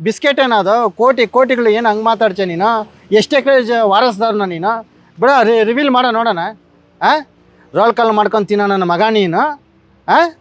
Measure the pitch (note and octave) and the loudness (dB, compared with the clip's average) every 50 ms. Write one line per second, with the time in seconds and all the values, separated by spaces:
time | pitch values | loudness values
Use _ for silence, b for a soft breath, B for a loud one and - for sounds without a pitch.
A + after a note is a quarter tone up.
0 | D#3+ A3 G#3+ - - C#4+ C#4 D4 C4+ B3 A#3 G#3 F#3 F#3+ G#3+ A#3+ A#3 G3+ - - | -6 -6 -4 -2 -2 -2 0 0 0 0 0 0 2 2 0 0 0 -2 -2 0
1 | A#3 C4 B3+ C4+ A#3 G3 - B3+ C4 A#3+ B3+ A#3+ A#3 A3 G#3 A3+ A#3 A3 G#3 G#3+ | 0 2 2 2 -2 0 2 0 2 2 0 0 2 0 0 2 0 0 0 0
2 | A3 A3+ A3+ G3+ A3+ G#3 F3+ G3+ F#3+ F3+ E3+ E3+ G3 A3+ A#3 A3 G#3+ - b b | 0 -2 0 0 0 -2 -2 -2 -6 -4 -4 -2 -2 0 -2 -2 -6 -10 b b
3 | b b G3 G#3+ G3 - D4+ C#4 - C#4 C#4 C4 A#3+ G#3+ A#3+ A#3 A3 G3+ G3 G#3 | b b 0 0 2 2 -2 0 2 2 2 2 2 0 -2 0 2 2 2 2
4 | B3 B3 G3+ F#3+ A#3 A3+ G#3 G#3 G3+ F#3+ F3 D#3+ F3+ G#3 A#3 A3+ A3 _ b b | 2 0 0 -2 -2 -2 -2 -2 -4 -4 -6 -4 -4 -4 -4 -4 -8 _ b b
5 | b b b E3 G#3 C4 C#4+ C4 A3 A3 A#3 A3+ G#3+ A3 A#3+ C#4 D4 C#4 B3 B3 | b b b -2 0 2 4 4 4 2 2 2 2 0 0 -2 0 0 0 0
6 | B3+ B3 A3 A3+ A#3 A#3 G#3 E3+ E3+ G#3 A3 - _ _ _ _ _ _ _ - | 0 0 0 -2 -2 -2 -2 -4 -6 -8 -10 -14 _ _ _ _ _ _ _ -2
7 | E3 G#3+ D4 D#4 C#4+ _ _ _ _ b b b b b - D#3+ G#3+ A#3 A3+ - | 0 0 0 0 -2 _ _ _ _ b b b b b -2 0 0 0 2 0
8 | A#3 A3+ G#3+ G#3 G#3 G#3 A3 G#3+ G3 - G#3 G3+ G3+ G3+ G3 F#3+ F#3 F3 F3 F3 | 0 0 2 0 0 0 0 -2 -2 -2 -2 -2 -2 -2 -2 -2 -2 -2 0 0
9 | G#3+ A3 A3 G#3+ G3 E3+ D#3+ G3+ C#4 D4+ D4 C#4+ _ _ _ _ _ _ _ _ | 0 0 2 0 0 0 0 -2 -2 -2 -4 -10 _ _ _ _ _ _ _ _
10 | - - G3+ D4 E4+ E4+ D#4+ _ | -2 0 2 2 2 0 -4 _